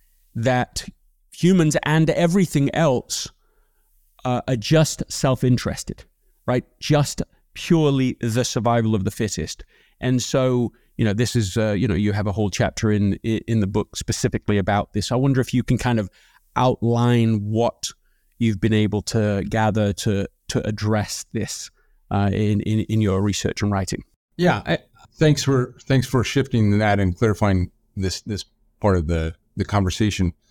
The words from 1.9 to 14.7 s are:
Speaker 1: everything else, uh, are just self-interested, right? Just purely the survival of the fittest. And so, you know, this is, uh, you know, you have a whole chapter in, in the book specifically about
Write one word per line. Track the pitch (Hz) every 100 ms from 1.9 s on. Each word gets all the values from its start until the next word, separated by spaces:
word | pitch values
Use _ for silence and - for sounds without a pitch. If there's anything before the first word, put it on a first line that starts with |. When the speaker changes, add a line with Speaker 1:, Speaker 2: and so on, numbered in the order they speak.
| 156 160
Speaker 1:
everything | 156 170 190 180 151 139
else, | - 160 123 - - - - _ _ _ _ _ _ _ _
uh, | 127 123 -
are | 127
just | - 156 151 - -
self-interested, | - 139 127 127 123 - - - - - _ _ _ -
right? | 127 - _
Just | - 147 139 - - _ _
purely | - - 165 151 139 127 -
the | 120 113
survival | 120 127 113 120 110
of | 107
the | 98
fittest. | - 110 - - - - _ _ _
And | 127 127
so, | - 139 127 123 113 - _ -
you |
know, | 113
this | 101 123 120
is, | 101 113
uh, | 110
you | 104 117
know, |
you | 87 104
have | 101 104
a |
whole | 98 104
chapter | - 107 - 110
in, | 104 101 -
in | 117 110 - 113
the | 98
book | 107 - -
specifically | - - - - - 104
about | 92